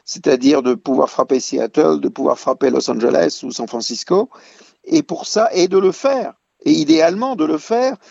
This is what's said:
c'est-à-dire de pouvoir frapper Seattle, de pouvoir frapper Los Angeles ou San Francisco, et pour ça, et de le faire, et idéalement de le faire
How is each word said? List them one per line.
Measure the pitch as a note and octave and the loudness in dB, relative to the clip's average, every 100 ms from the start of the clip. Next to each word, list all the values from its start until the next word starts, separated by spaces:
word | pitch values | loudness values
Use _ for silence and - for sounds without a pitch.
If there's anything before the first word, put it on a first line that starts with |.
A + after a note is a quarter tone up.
c'est-à-dire | - - D#3 C3 C3+ D3 | -16 -4 0 2 4 4
de | B2 | 2
pouvoir | A#2+ - C3+ D3 | 0 0 0 0
frapper | - C3 C3 | 0 0 0
Seattle, | - C3+ A2+ - D#3 D3+ | -2 -4 -2 2 2 2
de | - | -2
pouvoir | - C#3+ - | -2 -2 -2
frapper | - B2+ C3+ | -2 -2 0
Los | B2+ B2+ | 0 -2
Angeles | B2 A#2+ - E3+ - | -2 0 2 0 -2
ou | C3 | -10
San | A2+ A#2 | -10 -8
Francisco, | A#2 - A2+ - F#3 B3+ - - - - _ | -8 -8 -8 -2 0 -2 -8 -20 -20 -20 _
et | - D#3+ | -2 -2
pour | - E3 - | -2 -8 -4
ça, | A3 A3 | 0 0
et | F3+ F3+ | 0 0
de | F#3+ | 2
le | F#3+ | 2
faire, | - C4+ C4+ D#3 - _ _ | 0 -2 -2 -4 -12 _ _
et | C#3+ | 0
idéalement | D#3+ D3 D#3+ E3 G3 C4 A#3+ | 2 4 4 4 2 -4 -2
de | |
le | D#3 D#3 | -2 -2
faire | - A#3 C4 D4+ _ | -2 0 0 -4 _